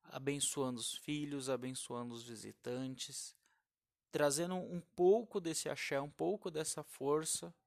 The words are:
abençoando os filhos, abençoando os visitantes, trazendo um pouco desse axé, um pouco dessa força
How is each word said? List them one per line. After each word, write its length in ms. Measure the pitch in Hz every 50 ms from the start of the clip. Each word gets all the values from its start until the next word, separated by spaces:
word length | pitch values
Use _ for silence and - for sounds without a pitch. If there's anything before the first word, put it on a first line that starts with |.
| _
abençoando 720 | - - 131 135 139 143 143 139 - - 147 135 127 123 113
os 160 | 113 - - -
filhos, 500 | - - 147 151 147 143 143 139 131 135
abençoando 640 | 131 120 123 127 131 127 - - 123 120 120 120 117
os 80 | 117 117
visitantes, 1080 | 120 117 107 107 107 107 _ - 123 123 127 131 131 131 123 - - 135 - - - - _ _ _ _ _ _ _ _ _ _ _ _ _ _ _
trazendo 440 | - 151 147 147 135 147 170 180 185
um 280 | 185 180 - 175 175 165 _ _
pouco 460 | - 180 180 202 233 226 - - 202
desse 300 | 170 170 160 - - 156
axé, 280 | 147 - - - 151 139
um 120 | 139 147
pouco 400 | - - 156 170 202 202 - 185
dessa 320 | 156 151 156 - - 156
força 720 | 151 - - - 131 139 147 156 160 156 - - - 170 - _ _